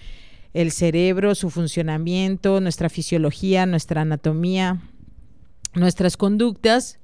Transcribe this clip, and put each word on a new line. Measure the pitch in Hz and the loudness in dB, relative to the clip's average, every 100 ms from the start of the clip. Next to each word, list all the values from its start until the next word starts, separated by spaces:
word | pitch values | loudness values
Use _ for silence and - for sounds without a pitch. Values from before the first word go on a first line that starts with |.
| - - - - - | -16 -16 -16 -20 -8
el | 165 165 | -2 -2
cerebro, | - 170 165 180 185 202 196 | 0 0 2 2 2 2 0
su | 180 | -2
funcionamiento, | 170 165 - 160 156 165 185 190 190 196 196 | -2 -2 -2 -2 -2 -2 0 0 0 2 2
nuestra | 185 - 170 | 0 -2 -4
fisiología, | - - 170 151 - 190 185 185 | -4 -2 0 0 0 0 2 2
nuestra | 170 - 156 | 0 0 -2
anatomía, | 156 151 156 156 175 185 185 180 - - - - - - - - - 175 | 0 0 -2 0 0 0 0 -2 -8 -20 -20 -20 -20 -20 -20 -18 -8 0
nuestras | 180 - 185 - | 2 2 0 0
conductas, | 202 208 240 196 220 240 - - | 0 2 0 0 2 2 0 -12